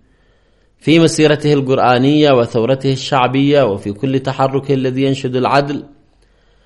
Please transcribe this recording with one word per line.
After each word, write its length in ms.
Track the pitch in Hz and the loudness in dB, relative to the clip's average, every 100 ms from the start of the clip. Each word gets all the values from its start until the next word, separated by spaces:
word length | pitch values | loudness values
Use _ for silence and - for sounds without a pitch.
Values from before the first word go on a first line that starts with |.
| _ _ _ _ _ _ _ _ | _ _ _ _ _ _ _ _
في 200 | - 165 | 0 2
مسيرته 540 | 160 - 151 147 151 | 2 2 2 2 0
القرآنية 800 | 147 127 135 113 123 135 151 147 | 0 0 0 2 2 2 2 4
وثورته 600 | 127 117 120 113 135 139 | 2 2 0 0 -2 -2
الشعبية، 720 | 131 - 135 127 135 139 143 | -4 -2 0 0 0 2 2
وفي 300 | 120 98 104 | 2 -2 -6
كل 280 | 101 135 135 | -6 -4 -4
تحركه 540 | 135 131 135 135 139 | -4 -2 -2 -2 -2
الذي 280 | 135 127 127 | -2 -2 -2
ينشد 340 | 135 135 127 127 | -2 -2 -4 -2
العدل 480 | 127 135 147 143 - - _ _ _ _ _ _ | 0 0 -2 -6 -12 -20 _ _ _ _ _ _